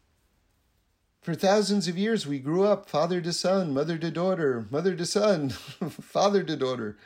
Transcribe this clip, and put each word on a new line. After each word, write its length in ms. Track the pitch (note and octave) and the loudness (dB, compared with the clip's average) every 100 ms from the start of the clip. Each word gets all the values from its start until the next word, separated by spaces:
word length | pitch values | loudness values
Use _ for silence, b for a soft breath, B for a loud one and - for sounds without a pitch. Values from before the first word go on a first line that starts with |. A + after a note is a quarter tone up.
| _ _ _ _ _ _ _ _ _ _ _ _ | _ _ _ _ _ _ _ _ _ _ _ _
for 120 | - D#3+ | -8 0
thousands 520 | F#3+ G#3 G3 G3+ E3+ | 4 4 4 0 0
of 100 | F3 | -2
years, 300 | G#3+ A3+ C#3+ | 0 0 -2
we 100 | C#3+ | -6
grew 260 | C3 E3+ G3+ | -2 2 2
up 240 | G3 - | 2 0
father 320 | D3 E3+ F3+ | -2 0 0
to 100 | E3+ | -2
son, 420 | E3+ F3+ G3 F3 | -2 0 0 0
mother 240 | C3+ D#3 E3 | 0 0 -2
to 140 | E3 | -4
daughter, 560 | E3 F#3 F#3 D3 A#2+ G#2 | -2 -2 0 0 0 -2
mother 240 | C#3 F3+ | -2 0
to 120 | F3 E3+ | -2 -2
son, 440 | G3+ G#3 F#3 C#3 | 2 2 2 0
<laughs> 400 | A2+ - - D#3 | -6 -12 -10 -8
father 540 | - - D#3 F#3+ G3+ | -8 -6 2 4 4
to 140 | D#3+ D3+ | 0 -2
daughter, 400 | C3 B2+ G#2+ G#2 | -2 -2 -6 -10